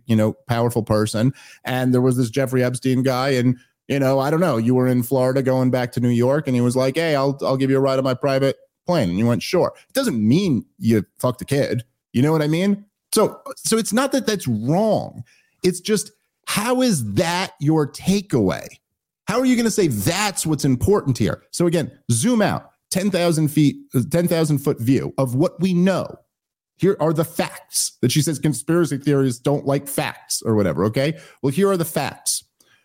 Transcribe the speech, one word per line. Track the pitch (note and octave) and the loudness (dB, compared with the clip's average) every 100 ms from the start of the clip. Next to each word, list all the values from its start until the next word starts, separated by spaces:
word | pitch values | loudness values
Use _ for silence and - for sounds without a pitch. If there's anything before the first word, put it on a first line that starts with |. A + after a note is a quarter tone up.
| - | 0
you | |
know, | A2 G#2+ - - | 2 0 -2 -4
powerful | A#2 A#2 A#2 | -2 0 -2
person. | G#2 G#2+ G#2+ A#2 B2+ - - - | 0 0 0 0 -2 -2 -14 -14
And | - B2+ B2+ | -6 -2 2
there | B2+ | 2
was | B2+ B2 | 2 2
this | A#2+ | 0
Jeffrey | C#3 C3 B2+ | -2 0 0
Epstein | B2 B2+ C3 C3 | 0 -2 -2 0
guy. | C3 B2+ C#3 | 0 0 0
And, | C3 B2 B2 _ _ - | 2 0 0 _ _ -6
you | C#3 | 0
know, | C3+ C3+ | 2 2
I | C#3 | 2
don't | D#3+ | 0
know, | F3+ A2+ | 0 0
you | A2+ B2+ | 2 2
were | B2+ | 2
in | B2 | 0
Florida | A#2+ C#3 D#3+ C3+ | 0 0 0 0
going | C3 B2+ B2+ | 0 2 2
back | B2+ B2 | 0 -2
to | - | -2
New | A#2+ | 0
York | A#2 B2 C#3+ C3+ | 2 2 2 0
and | |
he | B2 | 2
was | B2 B2+ | 2 2
like, | C3 | 0
"Hey, | D#3 E3 C#3 | 0 0 2
I'll, | C#3 C#3 | 0 -2
I'll | F2+ C3+ | -2 0
give | C3+ | 2
you | C3+ | 2
a | |
ride | C3+ C3 | 2 2
on | |
my | C3 | 0
private | B2+ C#3+ C3+ C3+ - _ _ - | 0 0 0 0 -2 _ _ -2
plane." | F3 F2+ | 0 0
And | F2+ | 0
you | A#2 | 0
went, | A2+ | 0
"Sure." | - F3+ - - _ | 0 0 0 -4 _
It | |
doesn't | C4 B3 A#2+ | -4 -2 0
mean | G#2+ D#3 G3 A#2+ - - | 2 2 2 -2 -4 -4
you | A2+ A2 - - | 0 0 0 -4
fucked | B2+ - | -4 -4
a | - | -4
kid. | C#3 - B2+ - _ _ | -2 -2 -4 -8 _ _
You | A#2 | 0
know | D3 | 2
what | D#3+ | 2
I | D3+ | 0
mean? | D#3+ G3+ G3+ - _ - | 0 0 -2 -6 _ -4
So, | - F#3+ - - - | 0 0 -2 -18 -10
so | - A3+ | -2 -2
it's | G#3 | 0
not | A3+ C#4 | -2 0
that | C#4 A3 | -2 -2
that's | G#3 C3 | -4 -2
wrong. | G#2+ A#2+ F3 A3 D3 A1+ - - _ _ _ | -4 0 0 2 0 -4 -12 -18 _ _ _
It's | F#3 F3+ | -2 -2
just, | - G#3+ - _ _ _ - | -2 -4 -4 _ _ _ -8
how | G3 A3+ B3+ | -4 -2 0
is | B3+ D#3 G#2+ | 2 0 -2
that | G2+ E3+ F3 G3 - | -2 0 0 -4 -2
your | D3 D#3+ D3 | 0 2 0
takeaway? | - - G3+ F#3+ C3+ F#2 A#1+ - - _ _ _ _ - | -4 -2 -2 0 0 0 -2 -8 -18 _ _ _ _ -4
How | A3+ | 0
are | |
you | C4 A#3+ | 2 2
gonna | A3+ | 0
say | G#3+ E3+ | 2 0
that's | G#2+ G2 F3+ G#3+ - D#3+ | 0 -2 0 -2 -2 -4
what's | D3+ | 0
important | C#3+ B2 - G3+ C#3 A#2 | 0 2 2 2 2 0
here? | G2 - _ | -2 -4 _
So | - F3 | -2 0
again, | E3+ B2 - - | 0 -4 -8 -4
zoom | A#2 G3 A#3 | 0 2 2
out, | F3 E2 - _ - | 0 -2 -8 _ -8
ten | F#3+ G3+ | -4 -2
thousand | F3+ F3 D#3+ D3+ | 0 2 2 2
feet, | D#3 C#3+ - - C3 - | 4 2 2 -4 -4 0
ten | E3+ F3 | 0 0
thousand | E3 D#3 C#3+ | 0 0 0
foot | D3 C3+ | -2 -2
view | A#2+ B2+ C#3+ - | 0 0 0 -4
of | C3 | -2
what | B2+ F3 - | 0 0 0
we | F#3 | 0
know. | F3 F#3+ E3+ - - _ _ _ _ _ - | 2 2 0 -4 -12 _ _ _ _ _ -2
Here | F3+ - | 0 2
are | D#3 | 0
the | D#3 | 0
facts | D#3+ - E3+ - - - - - | -2 -4 -6 -8 -10 -6 -6 -2
that | A#2+ | -2
she | D3+ | 0
says | D3+ C3 | -2 -2
conspiracy | D#3 A#2 - E3+ D#3 C#3 | -2 -2 0 0 0 -2
theories | D3 C#3 C3+ A#2+ | 0 2 0 -2
don't | D3 C#3+ C#3 | -2 -2 0
like | C#3 C#3+ | -2 -4
facts | - C3 - - - | -6 -6 -6 -8 -6
or | - | 0
whatever, | G#2+ F#2 C#2+ | 2 2 0
okay? | G#2+ B2 C#3+ D#3 - - | 0 0 -2 -4 -12 -6
Well, | C#3 | -4
here | D3+ G3 | 0 2
are | F#3+ | 0
the | |
facts. | D#3+ - B2+ - - - - _ _ _ | -2 -4 -6 -8 -6 -6 -10 _ _ _